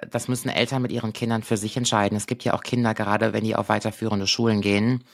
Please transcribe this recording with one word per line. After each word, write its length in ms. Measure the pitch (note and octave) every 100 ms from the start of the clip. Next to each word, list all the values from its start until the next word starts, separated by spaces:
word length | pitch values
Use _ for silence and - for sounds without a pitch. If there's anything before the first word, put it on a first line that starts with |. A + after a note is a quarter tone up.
| -
das 160 | A#2+ -
müssen 220 | B2+ -
Eltern 340 | - A#2+ C3
mit 80 | B2
ihren 220 | A#2 A2
Kindern 300 | - A#2 A2+
für 140 | - G#2+
sich 200 | G#2+ B2+
entscheiden. 400 | A#2+ G#2+ G2+ G#2
Es 100 | -
gibt 180 | B2
ja 100 | -
auch 80 | -
Kinder, 320 | - B2 A#2
gerade 380 | A2 G2+ G#2 A2
wenn 120 | G#2
die 100 | A2
auf 140 | A2 G#2+
weiterführende 580 | G#2+ A2 - A2 G#2 F#2+
Schulen 360 | - A#2 G#2
gehen, 420 | G2+ G2+ A2+ B2+ -